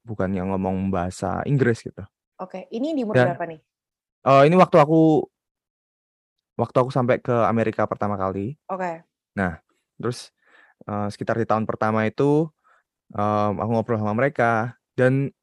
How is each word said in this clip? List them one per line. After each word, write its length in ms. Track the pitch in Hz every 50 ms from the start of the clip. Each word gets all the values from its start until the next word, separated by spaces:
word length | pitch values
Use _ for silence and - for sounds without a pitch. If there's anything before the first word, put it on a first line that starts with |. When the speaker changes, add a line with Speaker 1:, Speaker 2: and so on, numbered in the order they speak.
| -
Speaker 1:
bukan 320 | 117 107 - 95 92 98
yang 160 | 92 90 95
ngomong 400 | 98 95 95 95 95 95 95 95
bahasa 480 | 92 90 87 92 - - 98 92 92 90 -
Inggris 320 | - 143 131 131 123 113 -
gitu. 240 | - - - - 98 - _ _ _ _ _ - -
Speaker 2:
Oke, 240 | - - 185 196 - -
ini 160 | 226 262 320
di 160 | 330 277 233
umur 80 | 202 214
Speaker 1:
Dan, 160 | 127 123 180
Speaker 2:
berapa 160 | 170 - 175
nih? 120 | 165 160 156 _ _ _ _ _ _ _ _ _ _ _ _ -
Speaker 1:
eh, 160 | 131 135 135 139 151
ini 40 | 175 185
waktu 240 | 175 - - 165 147
aku, 400 | 147 160 160 160 160 156 135 - - _ _ _ _ _ _ _ _ _ _ _ _ _ _ _ _ _ _ _ _ _ _ _ _ _ -
waktu 180 | 117 - - 135
aku 120 | 123 131
sampai 320 | - 139 123 120 120 - -
ke 80 | - 120 117 110
Amerika 400 | 98 113 113 113 110 107 - 107
pertama 320 | - 98 - 107 101 104 95
kali. 400 | 95 95 92 98 98 117 151 _ _
Speaker 2:
Oke. 360 | - 190 185 185 175 165 165 - _ _ _ _ _ -
Speaker 1:
Nah, 240 | 101 95 87 80 - _ _ _ _ _ _ _
terus, 360 | - - 117 123 - - - _ _ _ _ _ _ _ _ _ _ -
eh, 200 | - 104 104 104
sekitar 320 | 101 - - 98 - 113 113
di 80 | 110
tahun 200 | - 107 110 110
pertama 360 | - - - 113 107 110 110 110
itu, 400 | 110 - - 139 147 147 151 170 160 _ _ _ _ _ _ _ _ _ _ _ - -
em, 360 | 104 104 104 107 104 104 104 101 -
aku 120 | 95 110 120 113
ngobrol 200 | 107 - 117 107 107
sama 120 | 104 107
mereka 600 | 113 135 143 156 - 120 117 117 110 113 123 - _ _ _ _
dan 360 | - 127 127 131 135 139 135 - _